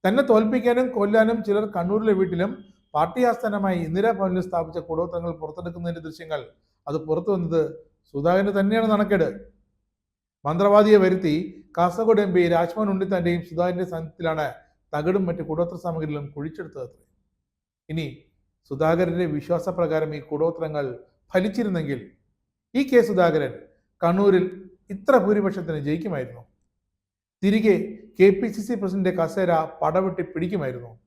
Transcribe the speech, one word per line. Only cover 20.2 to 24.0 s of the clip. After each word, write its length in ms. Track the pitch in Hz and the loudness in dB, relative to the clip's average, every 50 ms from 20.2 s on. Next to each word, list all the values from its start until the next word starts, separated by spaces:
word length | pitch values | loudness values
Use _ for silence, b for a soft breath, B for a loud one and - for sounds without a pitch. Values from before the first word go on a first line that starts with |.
| - - 151 143 156 170 170 165 165 156 151 147 139 131 123 123 - _ _ _ _ _ - | -10 -8 -2 0 0 0 0 -2 -8 -6 -4 -4 -6 -6 -8 -10 -16 _ _ _ _ _ 0
ഫലിച്ചിരുന്നെങ്കിൽ 800 | 185 185 214 202 247 233 214 185 170 151 139 139 120 101 95 _ _ _ _ _ _ _ _ _ _ _ _ - | 0 0 0 -2 -2 -2 0 -2 -2 -2 -4 -6 -6 -8 -16 _ _ _ _ _ _ _ _ _ _ _ _ -2
ഈ 80 | 254 277 | -2 0
കെ 180 | 262 262 240 | 6 6 6
സുധാകരൻ 520 | 214 196 202 180 180 170 151 156 143 127 - - - _ _ _ _ _ _ _ | 6 6 4 4 4 4 4 2 -2 -2 -6 -12 -20 _ _ _ _ _ _ _